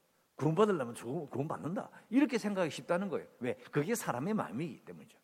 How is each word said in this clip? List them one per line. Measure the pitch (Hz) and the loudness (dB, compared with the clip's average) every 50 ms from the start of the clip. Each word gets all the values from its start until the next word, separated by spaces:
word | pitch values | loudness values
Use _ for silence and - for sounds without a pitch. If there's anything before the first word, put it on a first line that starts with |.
| _ _ _ _ _ _ _ | _ _ _ _ _ _ _
구원받으려면 | - 143 156 160 185 220 208 190 151 127 117 117 | 0 2 4 6 6 6 6 4 2 0 -4 -6
죽-, | - 110 117 139 175 147 - | -8 -6 -4 -4 -4 -4 -4
구원받는다. | - 120 143 160 - 80 85 151 190 - - - - - - - | -2 -2 -2 -2 -4 -4 -4 -4 -4 -4 -6 -8 -12 -20 -6 0
이렇게 | 214 277 294 233 254 208 | 4 4 4 4 4 2
생각하기 | - 208 202 190 175 143 | 0 0 0 2 0 0
쉽다는 | - - - - 170 185 202 190 | 0 -4 -2 0 0 0 0 0
거예요. | 139 - - - - - | -2 -4 -4 -8 -10 -6
왜? | 120 123 107 - - - | -4 -4 -4 -4 -6 -4
그게 | - 147 147 196 240 | 0 0 0 2 0
사람의 | - - 165 123 120 143 202 220 | -2 -2 -2 -2 -2 0 0 0
마음이기 | 175 117 - 98 127 170 147 - - - | 0 0 -2 -2 -4 -4 -6 -6 -10 -14
때문이죠. | - 87 78 - - - _ | -14 -16 -14 -16 -20 -20 _